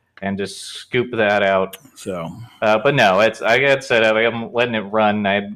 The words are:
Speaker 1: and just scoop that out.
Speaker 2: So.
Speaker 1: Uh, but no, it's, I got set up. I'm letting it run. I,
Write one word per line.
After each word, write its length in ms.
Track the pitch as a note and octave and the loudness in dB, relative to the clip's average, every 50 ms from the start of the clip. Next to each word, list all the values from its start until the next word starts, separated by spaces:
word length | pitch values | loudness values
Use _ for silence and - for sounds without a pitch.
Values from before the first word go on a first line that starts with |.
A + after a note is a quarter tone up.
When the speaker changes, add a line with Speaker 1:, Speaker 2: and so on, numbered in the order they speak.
| _ _ _ - F#2+ | _ _ _ -10 -8
Speaker 1:
and 160 | G2 G2 F#2+ | -6 -6 -4
just 240 | G2 F#2 - - - | -6 -8 -8 -14 -16
scoop 480 | - - - - - - B2 A#2 A#2+ | -16 -16 -16 -14 -4 -4 -4 -2 -2
that 320 | A#2+ A2+ A2 G2+ G#2 G2+ G2+ | -2 0 0 2 2 2 2
out. 340 | G2 G2 F#2+ F#2+ F#2 - - - - _ | 2 2 2 0 -2 -6 -14 -20 -20 _
Speaker 2:
So. 340 | - - G#2+ F#2 F2 E2 E2+ F2+ - - - - _ A2 | -16 -12 -10 -8 -8 -8 -10 -12 -14 -18 -20 -10 _ 0
Speaker 1:
Uh, 160 | G#2+ G#2+ G#2+ | 2 2 2
but 160 | G#2+ C#3 D3 | 2 0 2
no, 260 | C#3 A2+ G2 F#2 G2 | 4 4 4 4 4
it's, 220 | A2 A2+ - - - | 4 2 2 0 0
I 160 | G#2+ A#2 B2+ | 0 2 2
got 260 | C#3 C#3+ C3+ C3+ C3 | 4 2 2 0 0
set 200 | - B2+ A2+ A2 | 0 2 2 4
up. 100 | A2 A2 | 4 4
I'm 360 | A2 A2+ A#2 A2+ A#2 A#2 G#2+ A2+ | 2 2 0 0 -2 -8 -6 -2
letting 240 | A#2 A#2+ A#2+ A2+ | -2 -2 0 -2
it 40 | A2 G2 | -4 -6
run. 440 | G2 G#2 A2 A2 G#2 G#2 G#2+ G#2 | -2 0 2 2 2 2 0 0
I, 240 | G2 G2 G2+ G2+ G2+ G#2 | 0 0 0 -2 -6 -12